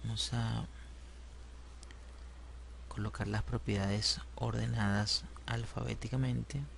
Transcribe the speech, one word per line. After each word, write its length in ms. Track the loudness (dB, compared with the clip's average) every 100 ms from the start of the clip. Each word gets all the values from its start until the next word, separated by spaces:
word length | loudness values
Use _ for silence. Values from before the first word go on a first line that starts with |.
Vamos 280 | 0 0 2
a 320 | 2 2 2 -2 -8 -12 -12 -12 -12 -12 -12 -12 -12 -12 -12 -12 -12 -14 -12 -12 -12 -12 -12 -12 -12 -8
colocar 400 | -4 -2 -2 0
las 140 | 2
propiedades 800 | 2 0 2 4 4 4 4 2 -2 -2
ordenadas 880 | 0 2 2 4 6 6 4 2 0 -8 -4
alfabéticamente. 1120 | -2 0 0 0 0 0 2 4 2 0 -2 -4